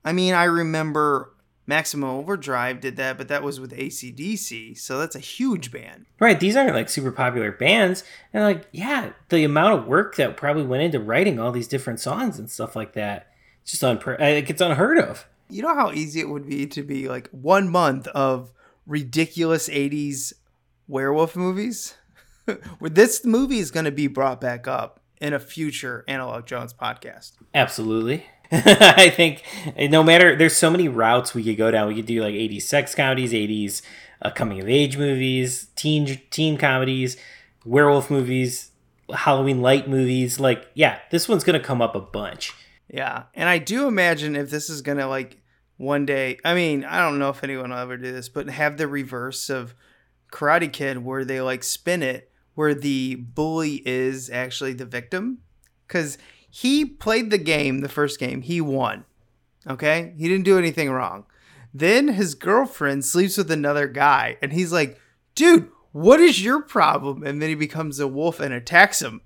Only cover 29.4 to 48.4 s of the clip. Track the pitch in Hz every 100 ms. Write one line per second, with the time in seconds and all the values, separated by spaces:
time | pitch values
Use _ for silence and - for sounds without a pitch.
29.4 | - - 160 - 143 156 160 170 175 143
30.4 | 160 - 160 175 165 117 110 123 123 120
31.4 | 113 107 110 110 104 107 110 117 107 104
32.4 | 110 104 - 143 139 - 135 131 127 113
33.4 | 104 107 101 - - - - _ 104 -
34.4 | 113 95 98 135 143 139 143 131 131 127
35.4 | 127 127 - - 151 151 143 131 _ -
36.4 | 156 147 147 131 131 131 127 127 - -
37.4 | _ _ 117 127 147 139 131 143 123 127
38.4 | 127 127 - _ _ _ - - 156 135
39.4 | 135 131 123 139 139 135 127 127 123 120
40.4 | 135 117 - - 147 - - 170 - 196
41.4 | - 160 127 127 113 - 92 104 101 -
42.4 | - - - _ _ - 131 123 - -
43.4 | 165 175 139 233 285 202 175 160 151 143
44.4 | 143 147 147 151 139 143 135 135 131 -
45.4 | _ _ _ _ 131 143 143 139 131 127
46.4 | 165 175 170 143 139 170 165 143 139 135
47.4 | 139 135 127 123 127 123 127 127 120 143